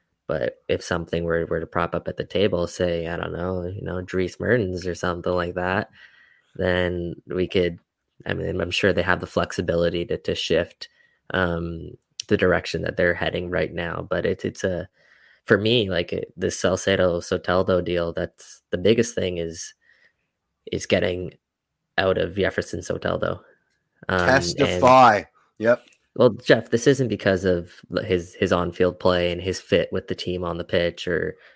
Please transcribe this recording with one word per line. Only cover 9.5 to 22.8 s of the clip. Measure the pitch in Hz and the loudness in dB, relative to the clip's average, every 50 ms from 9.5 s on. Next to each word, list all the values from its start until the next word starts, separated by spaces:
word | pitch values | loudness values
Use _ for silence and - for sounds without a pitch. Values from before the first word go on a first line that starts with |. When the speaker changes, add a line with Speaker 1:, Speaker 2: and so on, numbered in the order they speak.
| - - 90 82 87 85 85 85 87 85 85 | -2 -4 -2 -2 0 2 2 0 0 -2 -4
Speaker 1:
to, | - 87 82 | -4 -4 -4
to | - - 80 | -4 -4 -4
shift, | - - - 127 117 104 - - - - - _ _ _ _ _ _ _ - | -2 -2 0 0 0 0 -2 -6 -18 -20 -20 _ _ _ _ _ _ _ -4
um, | - 92 92 87 85 85 85 85 85 82 82 82 - - _ _ _ - - - | -2 0 0 0 0 -2 -4 -6 -8 -10 -10 -14 -16 -18 _ _ _ -10 -2 0
the | 107 | 2
direction | 98 95 90 87 82 - - - 85 | 4 4 4 2 2 0 -2 -6 -4
that | 85 82 82 - | -4 -4 -2 0
they're | 90 87 85 | 2 2 2
heading | - - 78 - 87 90 87 | 0 -2 -4 -2 -4 -4 -4
right | 87 85 82 - - | -2 -2 -2 -2 -4
now. | 85 87 85 82 85 87 87 | -6 -6 -6 -6 -8 -6 -4
But | 87 87 85 | -4 -2 0
it's, | 90 92 - - | -2 -2 -2 -4
it's | 104 - - - | -8 -6 -4 -4
a, | 95 90 85 82 - _ _ _ _ _ _ _ _ _ _ _ | -4 -2 -4 -6 -10 _ _ _ _ _ _ _ _ _ _ _
for | - 113 98 | 2 4 4
me, | 104 110 117 123 104 95 | 4 4 2 2 2 0
like, | 92 85 87 - | 0 -2 -2 -2
it, | - - - - - | -4 -6 -8 -8 -8
the | 85 92 90 | -4 -4 -4
Salcedo | - - - 92 92 92 - - 98 92 92 90 85 87 | -2 0 0 0 0 0 0 2 2 4 4 2 2 0
Soteldo | - - 92 87 - - 90 92 95 95 92 90 | -2 -2 -4 -4 0 0 2 2 2 2 2 0
deal, | 82 87 87 87 85 85 | 0 0 -2 -2 -2 -2
that's | 82 85 87 - _ - - - - - _ _ | -4 -4 -6 -6 _ -12 -20 -20 -20 -20 _ _
the | - 92 | -4 0
biggest | 90 101 117 117 113 - - | 2 4 4 4 2 -2 -2
thing | - 98 92 90 87 | -4 -4 -2 -2 -4
is, | 85 82 82 87 - - - _ _ _ _ _ _ _ _ _ _ _ _ _ _ _ _ _ - - - | -6 -6 -8 -10 -12 -14 -16 _ _ _ _ _ _ _ _ _ _ _ _ _ _ _ _ _ -10 -6 -6
is | 95 - | -6 -2
getting | - 104 95 90 92 90 90 90 - - _ _ _ _ _ _ _ _ _ _ _ _ - | 0 0 0 2 0 -2 -4 -6 -8 -10 _ _ _ _ _ _ _ _ _ _ _ _ 0
out | 95 95 92 92 | 2 2 2 2
of | 87 87 90 | 0 -2 -2
Jefferson | 98 92 87 - - 87 - - 87 | 0 0 0 0 -2 -4 -4 -6 -8